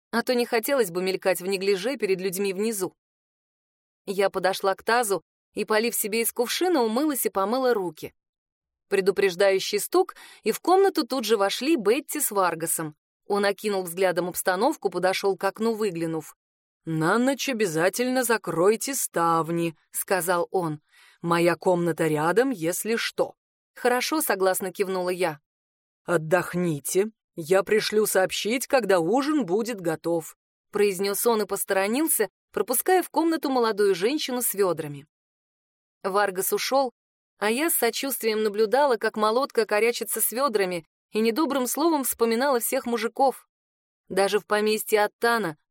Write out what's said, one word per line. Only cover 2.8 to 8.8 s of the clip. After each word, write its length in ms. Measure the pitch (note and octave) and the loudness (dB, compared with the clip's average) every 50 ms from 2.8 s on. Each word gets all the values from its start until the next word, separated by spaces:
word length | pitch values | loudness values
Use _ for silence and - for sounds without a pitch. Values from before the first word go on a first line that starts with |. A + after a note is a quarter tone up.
| F#3 D#3+ - _ _ _ _ _ _ _ _ _ _ _ _ _ _ _ _ _ _ _ _ _ _ | -6 -6 -8 _ _ _ _ _ _ _ _ _ _ _ _ _ _ _ _ _ _ _ _ _ _
Я 240 | - G3 F3+ G3+ F#3+ | -10 -2 0 0 0
подошла 440 | - F#3+ F3+ F#3 F#3+ - - G3 F#3+ | 0 0 0 0 -2 0 -2 -2 -2
к 80 | - - | -2 -2
тазу 400 | - A3 A#3+ B3 G3+ G3 E3 - _ _ _ _ _ _ | 0 0 0 2 0 -2 -4 -4 _ _ _ _ _ _
и, 100 | - G#3 | -8 -4
полив 300 | - G#3+ G#3+ A3+ A#3+ A3+ | 0 0 0 0 0 -2
себе 280 | - - G#3 G3+ A3+ A#3 | -4 -6 -2 -2 -2 -2
из 100 | - - | -2 -2
кувшина, 500 | - A#3+ A3+ - - E4 F#4 F4+ D4 A#3+ | -2 -4 -2 -2 -2 0 2 2 2 2
умылась 440 | A3 A3 A#3+ D4+ D#4 C#4+ A#3 - | 2 0 0 0 0 -2 -2 -4
и 40 | A3 | -2
помыла 440 | - G3 F#3+ G3+ A#3 C4 C4 B3 A#3+ | -2 0 0 0 0 0 2 2 2
руки. 380 | G#3+ F#3 E3+ D#3 - - B2 - _ _ _ _ _ _ _ _ _ _ _ _ _ | 2 0 -4 -6 -10 -14 -16 -16 _ _ _ _ _ _ _ _ _ _ _ _ _